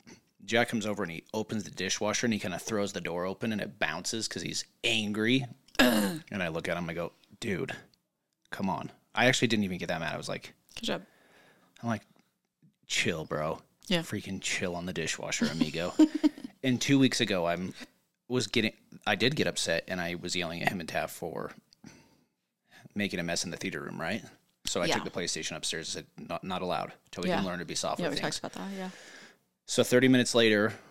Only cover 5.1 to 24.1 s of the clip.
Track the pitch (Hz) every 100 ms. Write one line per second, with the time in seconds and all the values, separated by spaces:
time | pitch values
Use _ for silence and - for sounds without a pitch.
5.1 | 104 110 131 131 - _ - 254 220 202
6.1 | 165 - 101 87 80 82 85 85 82 82
7.1 | - _ - - 92 90 - - _ _
8.1 | _ _ _ _ - 98 82 - - _
9.1 | - 123 131 123 107 98 90 85 85 80
10.1 | 80 78 - - - _ - 226 175 190
11.1 | _ _ - - _ _ - 117 110 -
12.1 | _ _ _ _ _ - _ - - 117
13.1 | 82 78 71 78 82 - _ - 180 165
14.1 | 107 95 95 - - 95 87 90 85 78
15.1 | - - - - - 78 - 170 - 311
16.1 | 311 311 - - - 131 120 - 139 131
17.1 | - 113 95 85 87 90 - - _ _
18.1 | _ - 123 107 - 107 - _ - -
19.1 | 104 113 151 - - - 82 - 92 87
20.1 | 87 87 90 85 85 - 92 80 82 78
21.1 | - 85 71 - - _ _ - - -
22.1 | _ _ _ _ _ _ - - - 101
23.1 | 92 85 85 90 78 95 82 71 50 82